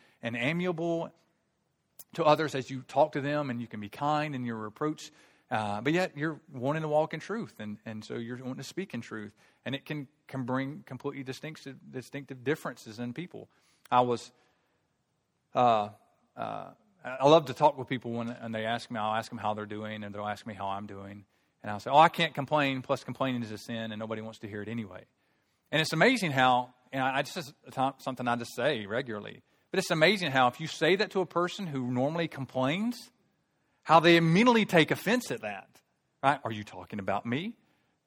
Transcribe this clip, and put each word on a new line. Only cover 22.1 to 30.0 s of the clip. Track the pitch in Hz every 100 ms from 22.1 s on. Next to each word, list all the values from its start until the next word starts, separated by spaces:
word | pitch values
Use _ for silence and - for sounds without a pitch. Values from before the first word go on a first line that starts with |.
| - 165
complain, | 139 135 151 139 135
plus | 123 131
complaining | - 123 135 123
is | 110
a | 107
sin, | - 117 113
and | 107
nobody | 110 110
wants | 110 110
to | 107
hear | 104
it | 104
anyway." | 117 101 92 - _ _ _ _ _ _
And | 147
it's | 156
amazing | 160 196 254 180
how, | 135 127 123 123 _ _
and | 135
I, | 131 131
I |
just, | 147 190 139 - -
it's | 139
not | 131 135
something | - 127 123
I | 120
just | 117 -
say | 123 127 101
regularly, | 113 131 107 107 107 _ _ _
but | 185
it's | 180
amazing | 165